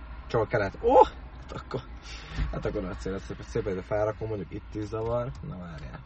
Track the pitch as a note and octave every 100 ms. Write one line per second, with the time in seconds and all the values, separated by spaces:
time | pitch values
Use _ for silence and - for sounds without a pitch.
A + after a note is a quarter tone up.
0 | - - - A#2+ G#2 A2+ G2 - - -
1 | A4 - - - - - - - - -
2 | - - - - D3+ - D3 A2 F#2 -
3 | F#2+ F#2+ - G2+ G#2 A#2 G#2 F#2 - G#2+
4 | G#2+ G2+ A2 G#2+ D#2+ G#2 - G#2+ G#2 A2+
5 | A2+ A#2+ B2+ C3+ G2 F#2 E2+ - C#2 -